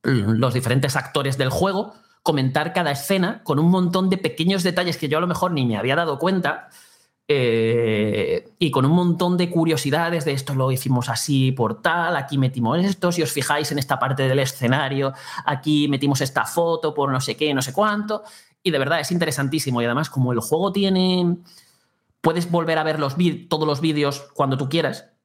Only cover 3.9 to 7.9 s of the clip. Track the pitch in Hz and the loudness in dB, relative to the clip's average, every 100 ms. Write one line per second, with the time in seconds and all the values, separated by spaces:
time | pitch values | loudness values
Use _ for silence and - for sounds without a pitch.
3.9 | 185 190 185 160 - 165 196 180 175 180 | 0 0 0 -2 -2 0 0 0 -2 -2
4.9 | 160 147 151 175 160 180 160 123 107 117 | -4 -2 -2 -2 -2 -2 0 0 0 0
5.9 | 147 170 139 170 190 147 160 - - - | 0 0 0 0 0 -2 -4 -10 -20 -20
6.9 | _ _ _ - 143 123 113 113 117 113 | _ _ _ 0 2 4 2 2 2 2